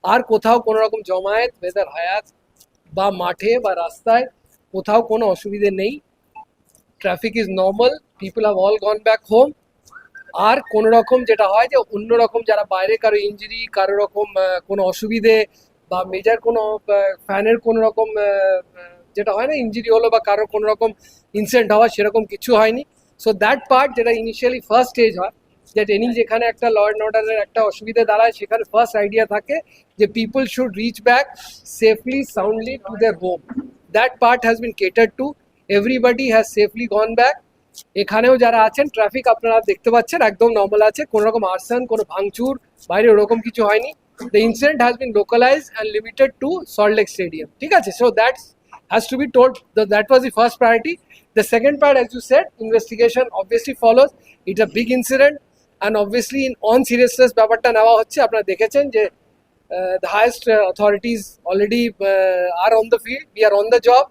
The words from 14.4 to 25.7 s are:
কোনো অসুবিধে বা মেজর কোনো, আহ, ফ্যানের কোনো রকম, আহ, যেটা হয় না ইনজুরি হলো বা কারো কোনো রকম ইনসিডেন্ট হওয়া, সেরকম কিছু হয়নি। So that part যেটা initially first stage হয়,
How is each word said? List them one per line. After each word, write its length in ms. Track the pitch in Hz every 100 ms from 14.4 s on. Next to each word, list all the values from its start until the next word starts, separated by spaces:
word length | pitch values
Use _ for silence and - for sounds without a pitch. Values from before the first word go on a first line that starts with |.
| 190 180 _
কোনো 140 | 196
অসুবিধে 600 | 185 185 220 226 220 220 214 _ _ _ _
বা 140 | 185
মেজর 320 | 185 185 202 226
কোনো, 380 | 226 233 214
আহ, 400 | 214 - 202 196 190 -
ফ্যানের 320 | 196 214 233
কোনো 220 | 226 226
রকম, 360 | 220 214 220 214
আহ, 80 | 202 196 190 190 - 175 175 175 _ -
যেটা 160 | 202
হয় 140 | 202 262
না 80 |
ইনজুরি 360 | 302 233 208 226
হলো 200 | 226 233
বা 80 | 220
কারো 280 | 226 202 214
কোনো 200 | 214 214
রকম 260 | 214 226 220 _ _ _
ইনসিডেন্ট 380 | 208 214 247 220
হওয়া, 160 | 208 226
সেরকম 360 | 220 208 226
কিছু 320 | 220 202 - 226
হয়নি। 280 | 220 233 294 _ _ _
So 40 | - 202
that 140 | 208 269 -
part 180 | 254 285 240
যেটা 160 | 233 226
initially 380 | 226 220 247 254 -
first 180 | 226 247
stage 220 | - 226 175
হয়, 120 | 190 _ _ _ _